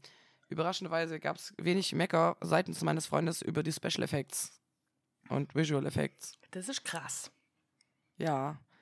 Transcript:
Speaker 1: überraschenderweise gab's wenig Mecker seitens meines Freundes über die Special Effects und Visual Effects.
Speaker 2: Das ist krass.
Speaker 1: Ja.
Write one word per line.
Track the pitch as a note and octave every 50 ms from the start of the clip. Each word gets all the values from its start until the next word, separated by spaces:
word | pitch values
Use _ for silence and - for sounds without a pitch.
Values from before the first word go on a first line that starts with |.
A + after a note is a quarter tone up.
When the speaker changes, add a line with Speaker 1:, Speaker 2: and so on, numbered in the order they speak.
| - - - - - _ _ _ _ -
Speaker 1:
überraschenderweise | D#3+ D#3+ D#3+ F3 F#3 - F#3 E3 E3 E3 E3 E3 D#3+ D#3
gab's | - D3 E3 - - - -
wenig | - E3 E3+ F3 G3 F#3 - -
Mecker | D#3 F3 - - D#3+ E3 E3+ - -
seitens | F3 E3 D#3+ E3+ F#3 - D#3+ -
meines | E3 D#3+ D3+ D#3+ D3+
Freundes | - - D3 E3 E3 E3+ -
über | - - D#3+ D#3 D#3
die | E3
Special | D#3 - - E3 - - -
Effects | - D#3+ C#3+ C3 - - - - - - - _ _ _ _ _ _ _ _ _ _ _ _ - -
und | C3 C3+ C#3+ - -
Visual | C#3+ D#3+ D3+ D3+ C#3 C3+
Effects. | D3 - - C#3+ - - - - - - - - -
Speaker 2:
Das | - F#3 F#3 A#3
ist | C4+ - -
krass. | - - E3 - - - - - - _ _ _ _ _ _ _ _ _ _ _ _ _ _ _ _ _
Speaker 1:
Ja. | - - E3 C#3+ C3+ C3+ D3 D3+ - - _ _ _